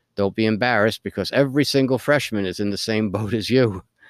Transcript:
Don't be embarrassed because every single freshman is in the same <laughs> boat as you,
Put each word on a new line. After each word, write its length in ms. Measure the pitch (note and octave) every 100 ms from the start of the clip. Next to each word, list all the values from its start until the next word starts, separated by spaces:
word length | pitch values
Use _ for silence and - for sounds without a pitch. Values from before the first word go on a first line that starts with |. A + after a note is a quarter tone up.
| _
Don't 200 | - G2
be 120 | F#2+ A2
embarrassed 560 | G#2+ B2 A2+ A2 -
because 280 | G2+ - F#2
every 320 | A#2 C#3 C3+
single 340 | C#3 C#3 C3 B2+
freshman 460 | - D3 - G#2+
is 160 | F#2+ F#2
in 100 | G#2
the 60 | G2
same 320 | - A2 A2
<laughs> 60 | G2
boat 180 | G#2+
as 160 | A2+ G2+
you, 320 | B2+ A#2+ F#2 - _ -